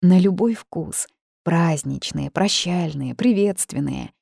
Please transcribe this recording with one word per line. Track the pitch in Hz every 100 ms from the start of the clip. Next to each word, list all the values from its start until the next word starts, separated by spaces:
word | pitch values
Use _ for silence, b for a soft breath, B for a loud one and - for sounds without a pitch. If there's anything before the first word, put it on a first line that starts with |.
На | 180 185
любой | 190 190 233
вкус. | 226 - - 156 - - _ _ _
Праздничные, | - 165 170 151 139 135 - 151 143
прощальные, | 156 196 - 175 180 170 143 131
приветственные. | - 247 208 202 190 - - 143 131 123 _